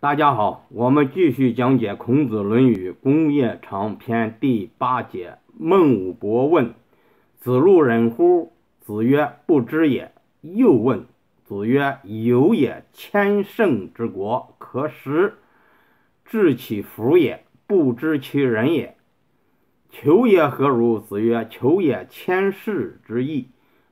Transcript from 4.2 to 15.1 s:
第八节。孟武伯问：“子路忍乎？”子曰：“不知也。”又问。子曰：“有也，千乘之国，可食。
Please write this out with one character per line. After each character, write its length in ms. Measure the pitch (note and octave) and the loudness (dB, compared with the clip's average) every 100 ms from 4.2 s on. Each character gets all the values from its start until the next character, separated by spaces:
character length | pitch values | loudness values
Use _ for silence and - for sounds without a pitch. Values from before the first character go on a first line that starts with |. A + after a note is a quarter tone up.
| A2 A2+ | -4 -4
第 320 | C#3+ A#2 F#2 _ | -2 -2 -4 _
八 260 | B2+ B2+ | -4 -4
节。 360 | A2 F#2+ F2 - _ - | -6 -12 -16 -18 _ -10
孟 380 | D#3+ F#3+ D#3+ A2+ | 0 4 4 2
武 160 | F#2 | -2
伯 340 | E2+ G2 A2+ C3+ | -8 -4 -2 2
问 280 | E3 A#2+ - _ _ _ _ _ _ | 0 0 -6 _ _ _ _ _ _
：“子 160 | - B2+ | -2 2
路 220 | E3 F#3 | 4 6
忍 300 | C#3 A#2 A#2 | 4 2 0
乎？” 420 | A#2 F3 F3+ E3 _ _ _ | 2 2 2 0 _ _ _
子 220 | - C#3 | -12 -4
曰 300 | A2+ C#3+ C#3+ - - | 0 2 0 -6 0
：“不 140 | D3+ | 0
知 260 | A#2 D#3 D#3+ | 0 0 0
也。” 240 | A2 D#2+ _ _ _ | 0 -6 _ _ _
又 320 | D3+ F#3+ B3 | -12 0 4
问。 320 | C3+ A2+ G#2+ - _ _ _ _ | 4 2 -2 -8 _ _ _ _
子 200 | G2+ G#2+ | -8 -2
曰 340 | C3+ C#3 C3+ | 0 0 -6
：“有 480 | F#2 A2 A2+ B2 D#3 | -12 -6 0 2 2
也， 320 | A3 A#2+ D2+ - | 2 -2 -4 -18
千 500 | _ - G#3 G3+ G3+ | _ -6 -2 0 0
乘 500 | G3 - G#3+ A#2 F2+ | -4 -2 -2 -2 -6
之 120 | _ A#2 | _ -10
国， 480 | F2+ G2 B2 - _ | -6 -6 -6 -6 _
可 300 | - C3 D3 | -14 -10 -10
食。 480 | - - | -10 -6